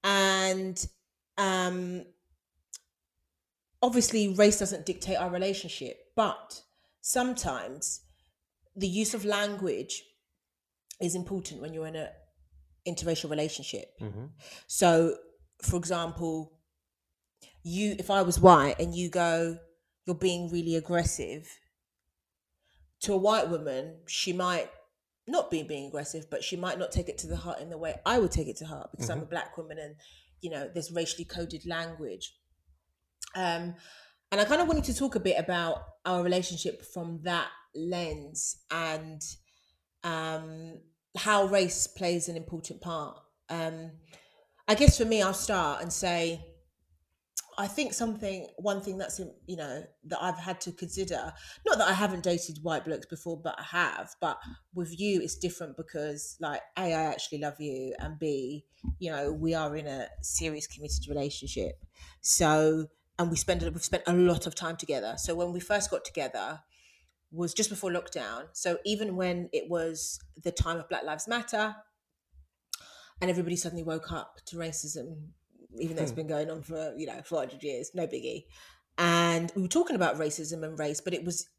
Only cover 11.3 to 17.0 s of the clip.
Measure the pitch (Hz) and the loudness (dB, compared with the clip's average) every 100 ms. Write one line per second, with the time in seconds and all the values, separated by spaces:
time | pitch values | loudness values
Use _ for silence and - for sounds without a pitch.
11.3 | 196 - 156 156 160 160 160 151 - - | -4 -6 -10 -8 -8 -6 -6 -8 -12 -20
12.3 | _ _ - _ _ - 165 165 160 156 | _ _ -20 _ _ -6 -2 0 0 0
13.3 | 151 151 - - - - - 110 101 135 | 0 0 -2 -6 -8 -10 -10 -8 -8 -12
14.3 | - - - - - 180 165 165 - - | -16 -20 -20 -6 6 8 8 6 2 -8
15.3 | _ _ _ - 175 165 175 165 165 165 | _ _ _ -2 -2 0 -2 -2 -2 -2
16.3 | 160 156 _ _ _ _ _ | -2 -6 _ _ _ _ _